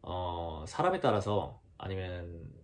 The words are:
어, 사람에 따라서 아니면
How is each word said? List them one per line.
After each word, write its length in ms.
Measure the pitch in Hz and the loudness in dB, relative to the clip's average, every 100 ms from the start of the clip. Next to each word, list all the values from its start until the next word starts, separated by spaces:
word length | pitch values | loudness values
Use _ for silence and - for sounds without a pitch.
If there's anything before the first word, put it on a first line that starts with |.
어, 600 | - 90 90 85 85 80 76 | -4 -2 0 0 -2 -4 -6
사람에 340 | - 175 185 | 2 2 4
따라서 600 | 139 107 101 90 78 - - - | 4 4 4 2 0 -8 -20 -10
아니면 720 | - 95 92 90 87 85 82 82 | -6 -4 -4 -6 -6 -10 -12 -14